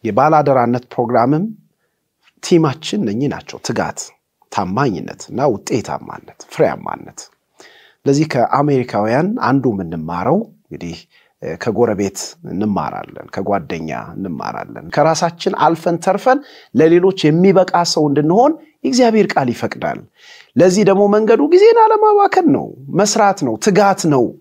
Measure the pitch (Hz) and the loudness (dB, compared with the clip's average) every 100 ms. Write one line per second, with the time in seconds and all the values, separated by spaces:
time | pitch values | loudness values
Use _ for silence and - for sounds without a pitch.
0 | 113 101 147 156 143 127 120 123 - - | -2 0 2 4 4 2 2 -2 -4 -6
1 | 117 123 120 156 220 - _ _ _ _ | -2 0 2 0 -2 -10 _ _ _ _
2 | _ _ _ _ - 175 156 131 - 214 | _ _ _ _ 2 2 2 -2 -8 -6
3 | 127 107 147 - - - - 110 82 - | -4 -4 -4 -6 -14 -12 -6 -4 -6 -8
4 | - _ _ _ _ - 90 104 139 87 | -18 _ _ _ _ -6 -4 -2 -2 -4
5 | - - - 104 143 104 - 127 - - | -10 -16 -12 -4 -2 -2 -4 -6 -6 -10
6 | - 50 - _ - - 120 - 50 - | -12 -18 -20 _ -16 -2 -2 -2 -10 -12
7 | - - - _ _ _ - _ _ _ | -14 -20 -20 _ _ _ -20 _ _ _
8 | - 139 156 131 113 135 147 135 120 107 | -2 0 0 -2 0 0 0 0 -2 -2
9 | 107 123 185 233 113 135 127 98 85 82 | 0 0 -2 -2 0 0 0 -2 -6 -8
10 | 80 87 95 185 226 _ _ 76 85 82 | -8 -6 -2 -2 -4 _ _ -14 -14 -14
11 | _ _ _ _ - 82 120 98 113 98 | _ _ _ _ -12 -6 -4 0 0 0
12 | 98 - - - - 87 214 180 151 - | -4 -6 -16 -16 -12 -4 -2 -2 -6 -10
13 | 50 - - - 95 98 73 85 80 60 | -14 -18 -14 -8 -4 -4 -4 -10 -8 -10
14 | - - 95 71 50 - - 57 - - | -12 -10 -10 -8 -10 -10 -14 -16 -8 -2
15 | 156 160 170 165 190 - 156 165 175 170 | 0 0 -4 -4 -6 0 0 0 -4 -2
16 | - 302 262 269 - - _ 120 160 170 | -2 0 0 0 -4 -20 _ 2 4 6
17 | 185 185 151 160 190 185 185 175 170 170 | 4 2 2 4 4 4 2 0 0 0
18 | 151 143 151 190 277 320 - _ 262 254 | 0 0 2 4 2 0 -12 _ -2 2
19 | 240 220 185 - 131 113 113 - 82 57 | 2 4 2 0 -2 -2 -6 -6 -8 -8
20 | - _ - - _ 127 185 185 196 190 | -14 _ -20 -20 _ 2 4 4 4 4
21 | 202 214 392 220 294 359 427 453 440 440 | 4 2 4 2 4 6 6 6 4 4
22 | 427 415 392 381 330 131 - - 139 147 | 4 4 2 2 2 0 -2 -14 -4 0
23 | 208 220 202 190 131 110 214 190 196 190 | 0 2 2 2 -4 0 2 4 2 2
24 | 165 139 107 - | 2 2 0 -4